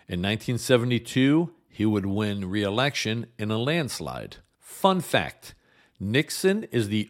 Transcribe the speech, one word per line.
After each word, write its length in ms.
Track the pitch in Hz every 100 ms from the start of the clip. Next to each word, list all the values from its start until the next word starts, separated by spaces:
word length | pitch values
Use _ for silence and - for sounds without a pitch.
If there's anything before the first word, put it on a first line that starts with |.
| -
In 120 | 87
nineteen 380 | 98 107 - 117
seventy-two, 960 | - 123 123 120 - 131 135 156 170 - _
he 180 | - 107
would 220 | 104 98
win 420 | 101 104 101 92
re-election 800 | 104 101 107 139 - 110 113 104 -
in 140 | 107
a 80 | 110
landslide. 800 | 127 170 131 - 76 62 55 - _ _
Fun 440 | - - 196 185
fact, 540 | - 113 76 - - - _ _ _ -
Nixon 640 | 98 127 156 - 190 208 -
is 160 | 120 101
the 220 | 107